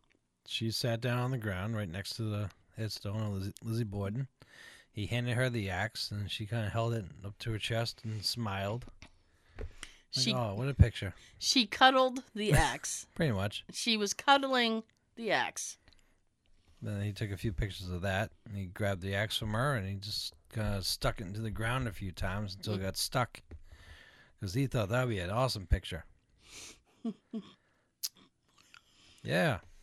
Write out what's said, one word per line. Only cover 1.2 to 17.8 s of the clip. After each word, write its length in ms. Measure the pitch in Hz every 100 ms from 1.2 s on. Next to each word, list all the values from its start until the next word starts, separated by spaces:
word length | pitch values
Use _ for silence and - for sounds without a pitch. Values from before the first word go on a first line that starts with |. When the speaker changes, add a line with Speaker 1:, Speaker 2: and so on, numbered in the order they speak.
Speaker 1:
on 100 | 123
the 80 | 131
ground 380 | 107 92 104 110
right 120 | 101
next 280 | 90 95 -
to 60 |
the 260 | 110 104 101 - _ -
headstone 460 | 110 - 104 107
of 100 | 107
Lizzie, 200 | 98 98 -
Lizzie 220 | 113 113
Borden. 440 | 110 101 98 113 135 _ - - - - -
He 160 | - 98
handed 280 | 117 120 120
her 120 | 127
the 220 | 120 98
axe, 400 | 90 107 - -
and 200 | 104 98
she 160 | - 107
kinda 220 | 117 104
held 240 | 113 113
it 100 | 117 90 -
up 140 | 101 -
to 140 | 117
her 60 | 107
chest 420 | - 113 117 -
and 200 | 113 110
smiled. 640 | 95 120 110 98 98 117 - - - - _ _ _ -
Like, 80 | - - - - _
Speaker 2:
She 220 | 135 233
Speaker 1:
"Oh, 200 | 127 113
what 140 | 98 135
a 60 |
picture." 400 | 135 117 - 95 - - -
Speaker 2:
she 280 | - 262 220
cuddled 560 | - 262 262 262 254 -
the 180 | 208 214
Speaker 1:
<laughs> 20 |
Speaker 2:
axe. 520 | 147 143 131 - - -
Speaker 1:
Pretty 180 | - 160
much. 320 | 98 101 - -
Speaker 2:
She 240 | - - 220
was 160 | 202
cuddling 720 | - - 277 269 254 233 226 - _ _
the 160 | - 226
axe. 480 | 147 101 - - - - - _ _ _ _ _ - _ -
Speaker 1:
Then 180 | 110 104
he 100 | 104
took 180 | 98 107
a 60 | 98
few 160 | 113
pictures 360 | - 104 -